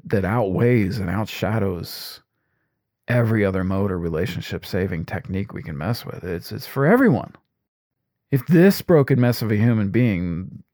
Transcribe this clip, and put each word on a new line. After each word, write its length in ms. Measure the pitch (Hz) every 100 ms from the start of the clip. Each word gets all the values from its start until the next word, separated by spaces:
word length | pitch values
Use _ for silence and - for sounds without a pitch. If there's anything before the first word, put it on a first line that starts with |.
| -
that 180 | 107 90
outweighs 720 | 117 101 90 120 123 95 113
and 100 | 90
outshadows 1120 | 95 107 - 92 110 98 87 - - - - _ _ _ _ _ _ _ _ -
every 360 | 120 110 110
other 200 | 101 95
mode 260 | 92 95 101
or 80 | 90
relationship 680 | 85 80 90 - - 85
saving 420 | - 98 95 87 -
technique 460 | 92 - 92 101
we 120 | -
can 120 | - 73
mess 300 | 82 117 -
with. 180 | -
It's, 280 | 90 87 -
it's 160 | 107 -
for 180 | - 143
everyone. 480 | 240 254 113 - - _ _ _ _ _ _ _ _ _
If 160 | 139 -
this 340 | 165 190 196
broken 360 | - 151 135 131
mess 220 | 123 120
of 100 | 110
a 40 | 107
human 340 | 117 113 101
being 760 | 98 123 90 90 82 95 - -